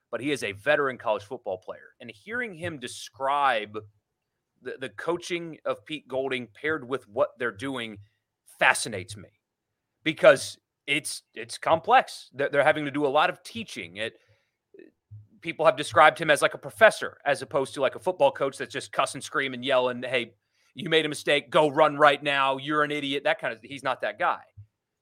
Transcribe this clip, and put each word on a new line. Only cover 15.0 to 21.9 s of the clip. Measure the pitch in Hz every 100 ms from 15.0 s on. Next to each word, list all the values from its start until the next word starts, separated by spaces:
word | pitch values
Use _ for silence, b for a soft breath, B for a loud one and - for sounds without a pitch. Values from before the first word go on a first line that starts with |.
| _ - - 214
people | 170 - 160
have | 147
described | 143 170 156 156
him | 160
as, | 143
like, | 156
a | -
professor | 143 - 214 - - -
as | 143 127
opposed | 135 147 131
to, | 147
like, | 127
a | 117
football | 185 180 139
coach | - 139 -
that's | 120
just | - -
cuss | - 135
and | 135
scream | - 151 135
and | 123
yell | 131 127 127
and, | 120
"Hey, | 123 127 117 _ _ _ _
you | 127 160
made | 160 151
a |
mistake. | 143 170 147 135
Go | 170 151
run | 139 151